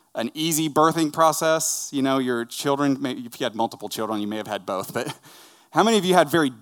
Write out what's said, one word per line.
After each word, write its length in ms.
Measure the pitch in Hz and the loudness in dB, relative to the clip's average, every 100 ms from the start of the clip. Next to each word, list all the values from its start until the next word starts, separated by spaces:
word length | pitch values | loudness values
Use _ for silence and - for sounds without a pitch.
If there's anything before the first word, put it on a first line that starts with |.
| _ - | _ -6
an 160 | 117 | -6
easy 340 | 156 165 156 160 | -4 -2 0 0
birthing 460 | 139 160 160 151 | 4 4 4 -2
process? 760 | 156 160 151 160 160 - - - | 4 2 4 0 0 0 -4 -6
You 80 | 143 | -2
know, 160 | 135 135 | 0 0
your 260 | 127 117 | 0 -2
children, 560 | 117 - 143 139 143 135 | -4 -4 -2 0 0 0
may-, 140 | 135 | -4
if 260 | 127 117 - | -6 -10 -6
you 40 | |
had 100 | 127 | -6
multiple 340 | 113 113 110 104 | -2 -4 -4 -10
children, 320 | - 110 107 | -6 -4 -4
you 80 | 104 | -4
may 100 | 107 | -6
have 100 | 107 | -6
had 180 | 101 92 | -6 -4
both, 280 | 95 95 | -6 -4
but 220 | 120 139 - | -6 -6 -10
<laughs> 520 | - - - _ _ | -18 -20 -20 _ _
how 120 | 156 | 2
many 140 | 214 220 | 4 4
of 80 | 180 | 4
you 80 | |
had 160 | 180 151 | 4 4
very 220 | 170 139 113 | 2 2 -4